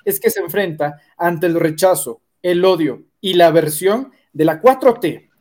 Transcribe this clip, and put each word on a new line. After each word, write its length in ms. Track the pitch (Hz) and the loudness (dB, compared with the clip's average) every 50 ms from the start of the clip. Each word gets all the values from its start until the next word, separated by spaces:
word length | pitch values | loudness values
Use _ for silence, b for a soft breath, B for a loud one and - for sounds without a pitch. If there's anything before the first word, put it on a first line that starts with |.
| b | b
es 160 | 202 - - | -6 -6 -2
que 100 | - 220 | -2 -2
se 120 | 220 202 | -2 -2
enfrenta 580 | 180 160 170 208 196 175 156 156 147 147 147 b b b b | -8 -4 -4 -4 -4 -4 -4 -6 -6 -6 -6 b b b b
ante 300 | b 170 175 175 156 180 | b -2 -2 -2 0 -2
el 120 | 175 165 165 | -2 0 0
rechazo, 640 | 165 156 156 156 185 185 180 - - 123 113 _ _ _ _ _ | 0 -2 -2 2 2 2 2 0 -4 -10 -12 _ _ _ _ _
el 240 | - 180 175 175 180 | -4 -2 0 2 2
odio 400 | 190 180 165 160 135 117 - - _ _ _ | 2 2 2 0 -4 -4 -8 -14 _ _ _
y 140 | - 185 175 | -6 -2 2
la 120 | 175 170 165 | 4 4 6
aversión 640 | 156 165 156 151 151 - 185 190 208 254 269 - b b b b b | 6 4 0 0 -4 -2 -2 0 0 -2 -4 -10 b b b b b
de 120 | 147 156 | -2 0
la 140 | 165 156 156 | 0 0 2
cuatro 360 | - 254 - - - 254 233 | 2 2 2 4 2 0 0
T, 340 | - - 151 120 - _ _ _ _ | 2 -4 -6 -6 -6 _ _ _ _